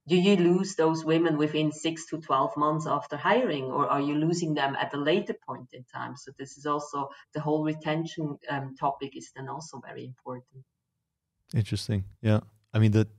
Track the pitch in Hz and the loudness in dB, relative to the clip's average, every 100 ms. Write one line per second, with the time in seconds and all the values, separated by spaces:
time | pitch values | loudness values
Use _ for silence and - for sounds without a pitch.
0 | - 180 190 196 175 180 190 - 160 160 | 2 4 6 6 6 4 2 2 2 2
1 | 160 160 170 151 151 156 156 147 165 160 | 2 4 4 2 2 2 0 0 -4 -6
2 | - 160 160 135 139 - 151 156 156 143 | -8 -10 -2 0 0 0 0 0 -2 -4
3 | - 147 175 220 247 147 131 135 135 139 | -4 -4 2 2 2 -2 -2 -2 0 2
4 | 143 147 160 175 165 147 139 135 139 143 | 0 2 2 2 0 0 0 0 -4 -2
5 | 143 190 208 - - 123 127 127 127 131 | 2 2 0 -8 -8 -14 -14 -20 -16 -12
6 | 123 131 - 135 139 - 143 147 147 143 | -10 -12 -18 -16 -16 -8 -4 -2 -4 -6
7 | 139 - - 151 151 156 156 156 156 156 | -6 -10 -12 -6 -2 0 0 -2 -2 -2
8 | 160 - 156 139 - 143 135 - 143 - | -4 -6 -8 -8 -6 -6 -6 -4 -4 -4
9 | 139 131 - 131 131 135 160 123 - 131 | -10 -12 -16 -14 -12 -12 -12 -16 -16 -14
10 | 127 127 131 127 123 135 - _ _ _ | -14 -14 -12 -12 -14 -20 -20 _ _ _
11 | _ _ _ _ _ - 104 101 - 104 | _ _ _ _ _ -4 -2 -4 -2 -4
12 | 95 - 110 107 - _ _ 110 110 107 | -4 -4 2 2 0 _ _ 4 6 6
13 | 107 | 2